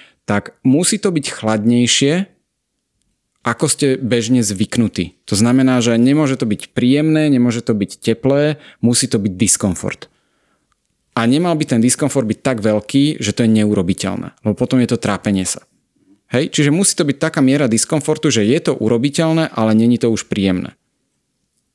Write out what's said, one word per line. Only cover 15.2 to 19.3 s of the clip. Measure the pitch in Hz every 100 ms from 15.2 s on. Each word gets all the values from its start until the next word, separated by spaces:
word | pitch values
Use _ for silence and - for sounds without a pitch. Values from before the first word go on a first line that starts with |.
| 107 98
sa. | 87 - - _ _ _ _ _ _
Hej? | 123 160
Čiže | - 147
musí | 160 202
to | -
byť | 151 139
taká | 160 156
miera | 131 143 131
diskomfortu, | 110 - 156 - 156 156
že | 113 104
je | 151
to | - 127
urobiteľné, | 110 120 139 143 160